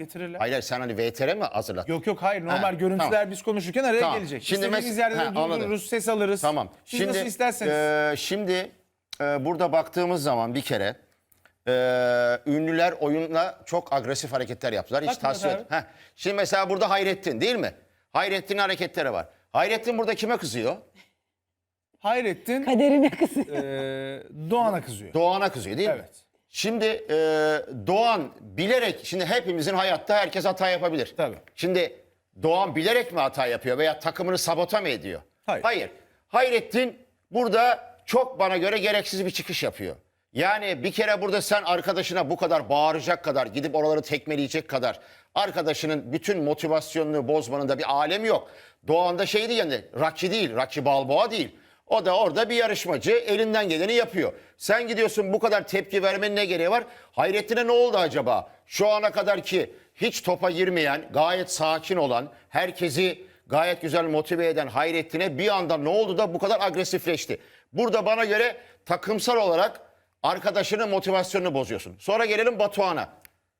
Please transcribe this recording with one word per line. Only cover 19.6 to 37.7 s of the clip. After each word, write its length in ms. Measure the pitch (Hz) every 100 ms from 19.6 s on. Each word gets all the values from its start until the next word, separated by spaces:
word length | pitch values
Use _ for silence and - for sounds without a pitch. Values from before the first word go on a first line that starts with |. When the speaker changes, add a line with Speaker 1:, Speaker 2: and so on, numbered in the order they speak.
| 190 220 226 233
Speaker 2:
burada 160 | 220
kime 220 | 220 220 240
kızıyor? 400 | 151 117 117 190 - _ _ _ _ _ _ _ _ _ _ _
Speaker 1:
Hayrettin 640 | 202 247 226 170 - 254
Speaker 3:
Kaderine 460 | 277 240 285 285 269
kızıyor. 360 | - 330 285 -
Speaker 1:
e, 1040 | 143 139 135 135 135 135 135 - 147 156
Doğan'a 300 | 240 226 180
kızıyor. 300 | - 104 101
Speaker 2:
Doğan'a 340 | 160 170 190 196
kızıyor 240 | 127 95 123
değil 120 | 190
mi? 60 | 131
Speaker 1:
Evet. 120 | 92 - _ _ _
Speaker 2:
Şimdi, 360 | - 202 226
e, 320 | 220 220 - 156 156 156 156 151 - 131 98
Doğan 460 | 196 233 208 135 -
bilerek, 600 | 110 98 190 254 226 -
şimdi 200 | - 185
hepimizin 500 | 170 240 214 170 151
hayatta 420 | 190 190 165 - 208
herkes 280 | 185 190
hata 260 | 190 185 190
yapabilir. 440 | 180 175 160 117 -
Speaker 1:
Tabii. 200 | 143 101 -
Speaker 2:
Şimdi 420 | - 175 180 165 - _ _ _ -
Doğan 340 | 160 175 190 151
bilerek 360 | 175 240 240
mi 80 | 170
hata 260 | 135 143 127
yapıyor 320 | 117 131 127
veya 200 | 156 151
takımını 400 | 165 156 180 185
sabote 420 | - 165 175 214
mi 80 | 185
ediyor? 300 | 117 90 82 - _ -
Speaker 1:
Hayır. 160 | 175
Speaker 2:
Hayır. 280 | 226 208 101 - _ _ _
Hayrettin 720 | 226 254 233 - 240 254 - _ _ _
burada 600 | 214 233 220 240